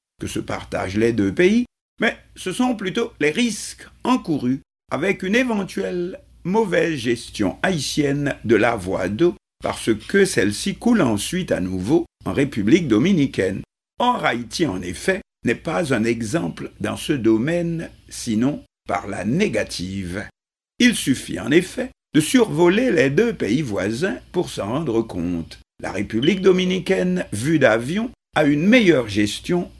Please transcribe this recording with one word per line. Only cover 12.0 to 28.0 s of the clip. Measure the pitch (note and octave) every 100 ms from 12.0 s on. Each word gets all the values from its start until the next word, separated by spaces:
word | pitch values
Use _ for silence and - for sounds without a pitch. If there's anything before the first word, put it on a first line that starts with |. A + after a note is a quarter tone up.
| - _ -
en |
République | F#2 C#3 A2+ G2+ F#3 D3
dominicaine. | G#2+ F3 F3 C#3 - F#2+ G2 - _ _ -
Or, | B3 A3 D3+
Haïti, | B2 A2+ - D3+
en | F#2
effet, | F2 - - G3 - _ A#2+
n'est | A2+
pas | E3+ E3+ C#3+
un | A#2+ A2+
exemple | A#2 G#2+ E3 E3+ - - -
dans | G#2 G#2
ce | -
domaine, | C#3+ G#2+ A2 C#3+ F3 E3+ E3 - - -
sinon | - A#2 G#2+ C3 D3+ - _ -
par | F#2+ G2+
la | F#2+ G2
négative. | E3 G3+ G#2+ F#2+ - F#2 G2 F2+ F#2+ - _ _ _ _ -
Il | A#3+ -
suffit, | D3 B2 - F2+
en | A2+
effet, | E3 - - B3 _ _
de | D3+
survoler | D3+ B3+ G#3+ D3 F3 G3+ B3+
les | E3 C#3
deux | D3 A#3
pays | - G2+ C#3
voisins | C3 F#2+ G2 A2+ F#3+ C4 -
pour | F3+ -
s'en | - G2
rendre | C#3 D#3 A2+
compte. | A2 F2 F2 E2+ E2 - _ -
La | E2+
République | F#2+ G#2 A2 D3+ F#3+
dominicaine, | F#3+ F#3 F3+ F#3 - F#3 F3+ F3+ -
vue | G2+ C#3 D#3
d'avion, | B2 A2+ B2 G3+